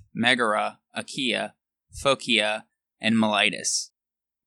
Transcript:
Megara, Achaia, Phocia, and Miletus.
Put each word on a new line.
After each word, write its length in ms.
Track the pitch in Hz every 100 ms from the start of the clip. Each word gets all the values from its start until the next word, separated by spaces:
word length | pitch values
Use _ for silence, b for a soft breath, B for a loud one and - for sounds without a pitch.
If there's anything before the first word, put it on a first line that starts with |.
| -
Megara, 640 | - 113 127 117 107 107 - _
Achaia, 600 | - 107 - 127 101 104 - _ _ _ -
Phocia, 640 | 139 131 - 113 107 107 - _ _ _
and 180 | 110 113
Miletus. 760 | 110 104 104 87 - - - _ _ _ _ _